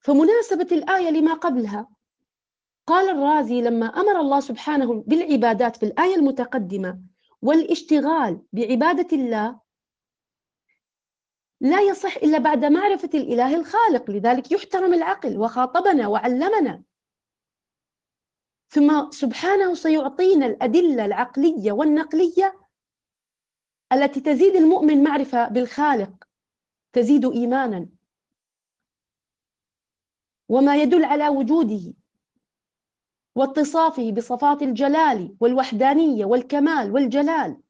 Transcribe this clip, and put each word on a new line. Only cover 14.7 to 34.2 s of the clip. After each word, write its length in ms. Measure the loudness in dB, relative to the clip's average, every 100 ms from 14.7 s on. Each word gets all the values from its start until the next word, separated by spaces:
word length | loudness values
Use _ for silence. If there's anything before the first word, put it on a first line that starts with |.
| -2 2
العقل 440 | 2 0 -4 -6 -4
وخاطبنا 680 | -4 -2 -2 0 2 0 0
وعلمنا، 760 | -2 -2 -2 0 0 -2 -4 _ _ _ _ _ _ _ _ _ _ _ _ _ _ _ _ _ _ _
ثم 420 | 2 4 2 -2
سبحانه 640 | -6 -6 -4 -2 0 0
سيعطينا 720 | -2 0 0 -2 0 2 4 2
الأدلة 580 | -2 0 2 2 0
العقلية 680 | -2 -2 -4 0 0 0 -4
والنقلية 880 | 0 2 2 0 0 0 2 -2 -2 _ _ _ _ _ _ _ _ _ _ _ _ _
التي 280 | 0 0 -2
تزيد 360 | -2 4 4 6
المؤمن 460 | 4 4 4 4
معرفة 460 | 4 0 -2 -2 0
بالخالق، 800 | -2 -4 -2 0 0 -4 -10 _ _ _ _ _ _ _
تزيد 320 | -2 2 4
إيمانًا، 640 | 2 -2 -2 -2 -2 -6 -10 _ _ _ _ _ _ _ _ _ _ _ _ _ _ _ _ _ _ _ _ _ _ _ _ _ _
وما 340 | 0 2 2
يدل 220 | 2 2
على 240 | 2 0 0
وجوده 680 | 0 0 0 0 -4 -10 -20 _ _ _ _ _ _ _ _ _ _ _ _ _
واتصافه 800 | -4 -2 0 -2 0 0 0 -6
بصفات 500 | -6